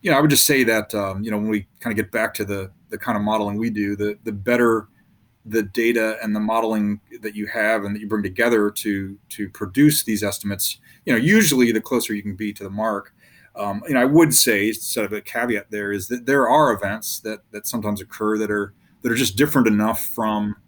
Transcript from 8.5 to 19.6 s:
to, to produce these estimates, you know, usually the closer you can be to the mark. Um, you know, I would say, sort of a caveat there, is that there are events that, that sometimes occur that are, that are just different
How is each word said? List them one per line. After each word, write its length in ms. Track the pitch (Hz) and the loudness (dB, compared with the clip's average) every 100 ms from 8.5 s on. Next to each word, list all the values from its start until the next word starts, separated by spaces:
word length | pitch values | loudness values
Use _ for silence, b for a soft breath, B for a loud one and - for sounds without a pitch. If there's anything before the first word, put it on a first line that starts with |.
| 117 104 | 4 2
to, 480 | 104 107 101 95 98 _ | 0 -4 -4 -4 -12 _
to 200 | - 101 | -10 -10
produce 560 | - 98 92 147 147 | -8 -6 4 4 4
these 180 | - 107 | 0 -2
estimates, 560 | 101 98 101 98 - - b b | -2 -4 -6 -4 -4 -6 b b
you 80 | - | -2
know, 60 | 120 | 0
usually 540 | 139 214 185 135 123 | 4 4 4 4 4
the 80 | 110 | 2
closer 340 | - 123 - | 0 -2 -2
you 80 | 104 | -6
can 140 | 104 95 | -6 -8
be 160 | 107 | -8
to 100 | 101 | -8
the 80 | 98 | -10
mark. 440 | 98 110 101 - _ b b b - | -6 -4 -4 -8 _ b b b -8
Um, 260 | 104 101 - | -6 -6 -2
you 60 | |
know, 60 | 135 | 2
I 40 | |
would 280 | 131 151 160 | 6 6 6
say, 400 | - - 104 104 | 4 4 4 2
sort 320 | 104 - - | -2 -6 -4
of 80 | 104 | -4
a 80 | 104 | -6
caveat 500 | - 120 120 107 - | -6 -4 -2 -2 -4
there, 220 | 107 101 | -8 -4
is 140 | 101 92 | -4 -4
that 180 | 123 120 | -8 0
there 220 | 139 120 | 2 4
are 240 | 143 147 | 4 4
events 480 | 104 98 110 - - | 2 -2 -6 -8 -8
that, 200 | 110 107 _ | -8 -10 _
that 160 | 104 - | -12 -8
sometimes 340 | 120 107 101 | -6 -4 -6
occur 380 | - - 107 107 | -8 -4 -2 0
that 120 | 104 | 0
are, 220 | 104 101 - b b | -2 -4 -10 b b
that 80 | 123 | -2
are 60 | 117 | 0
just 200 | 123 98 | 0 2
different 300 | 147 139 | 2 4